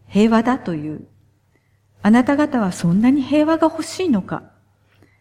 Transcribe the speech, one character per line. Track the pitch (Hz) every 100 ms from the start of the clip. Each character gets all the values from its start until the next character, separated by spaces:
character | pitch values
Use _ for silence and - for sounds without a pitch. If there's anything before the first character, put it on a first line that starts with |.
| -
平 | 196 220
和 | 226
だ | 233 254
と | - 160
い | 151 151
う。 | - _ _ _ _ _ _ _ _ _
あ | 233
な | 240
た | 254 285
方 | 294 269
は | 190
そ | 180 170
ん | 185
な | 247
に | 285
平 | 254 294 302
和 | 320
が | 320
欲 | 330
し | 311 -
い | 370
の | 208
か。 | - 156 - _ _ _ _ _ _ _